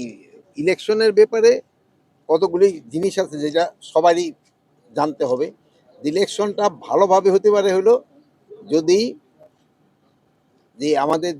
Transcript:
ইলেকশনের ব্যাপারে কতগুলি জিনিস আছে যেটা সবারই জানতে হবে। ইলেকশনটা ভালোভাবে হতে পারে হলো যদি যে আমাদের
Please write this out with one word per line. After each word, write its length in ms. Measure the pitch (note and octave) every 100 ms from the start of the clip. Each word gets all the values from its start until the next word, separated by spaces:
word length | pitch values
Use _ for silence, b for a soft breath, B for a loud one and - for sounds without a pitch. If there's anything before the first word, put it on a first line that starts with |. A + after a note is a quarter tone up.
| A#2+ G#2+ _ - _ -
ইলেকশনের 500 | D#3+ F3+ - G#3+ A3 G3+
ব্যাপারে 320 | G#3+ A3+ A3 B3+ - _ _ _ _ _ -
কতগুলি 380 | D#3+ F#3+ F3 G3 E3 -
জিনিস 200 | D3 F#3+ G3
আছে 120 | E3+ D3 D3+
যেটা 180 | D#3 E3+ - -
সবারই 360 | D#3+ E3+ E3+ F3 - _ _ _ _ _ B2+
জানতে 260 | D3+ D3 C#3
হবে। 180 | B2 D#3 - _ _ _ _ C#3+
ইলেকশনটা 560 | E3 G3 - G#3 G3+ G#3 C#3+ -
ভালোভাবে 420 | C3 G3 F#3+ G3 F#3+
হতে 140 | G#3 G#3
পারে 140 | G3 F#3+
হলো 160 | G3 - - _ _ _ _ - -
যদি 260 | D#3 D#3+ F#3+ A#3+ - _ _ - _ _ _ _ _ _ _ _ _ _ _ _ -
যে 80 | C#3+ C#3+ C#3+
আমাদের 280 | D#3+ F3 D3+